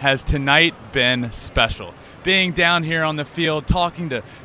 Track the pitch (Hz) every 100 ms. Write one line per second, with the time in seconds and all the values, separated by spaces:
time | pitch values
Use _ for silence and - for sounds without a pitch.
0 | 139 135 - 156 139 147 165 - 110 139
1 | 123 127 120 - - - 117 - 90 -
2 | - - 175 190 185 160 170 175 160 165
3 | 156 151 143 - 170 151 147 185 175 170
4 | 170 123 - -